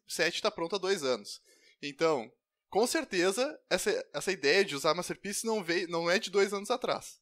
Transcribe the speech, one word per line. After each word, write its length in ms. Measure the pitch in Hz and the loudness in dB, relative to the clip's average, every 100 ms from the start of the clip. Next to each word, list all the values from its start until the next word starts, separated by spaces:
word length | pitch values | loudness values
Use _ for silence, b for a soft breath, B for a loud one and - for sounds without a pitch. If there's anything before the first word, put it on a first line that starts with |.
| - | -8
set 340 | - 165 - | 0 0 0
tá 80 | 214 | -2
pronto 260 | - 170 202 | -2 -4 -2
há 40 | |
dois 240 | 185 196 | 0 0
anos. 360 | 135 113 101 - b b b b | 0 -2 -4 -16 b b b b
Então, 480 | 147 139 165 143 110 _ _ _ _ | -10 0 2 2 -2 _ _ _ _
com 200 | 185 240 | 0 2
certeza, 680 | 330 - 185 180 196 277 311 - | 2 -2 0 2 2 -2 -4 -4
essa, 220 | 170 - - - | -2 0 -2 -4
essa 200 | 147 - | -6 -4
ideia 340 | 185 139 185 190 | 0 4 4 4
de 100 | 139 | 2
usar 200 | 160 170 | 2 2
Masterpiece 500 | 175 165 196 202 - | 0 -8 -6 -6 -2
não 180 | 214 | -2
veio, 240 | 165 170 170 | 0 -2 0
não 220 | 170 170 | -2 2
é 80 | 190 | 0
de 140 | 220 | 2
dois 200 | 196 196 | 2 2
anos 200 | 196 202 | 0 -4
atrás. 480 | 254 196 131 - - | -4 -2 -4 -6 -20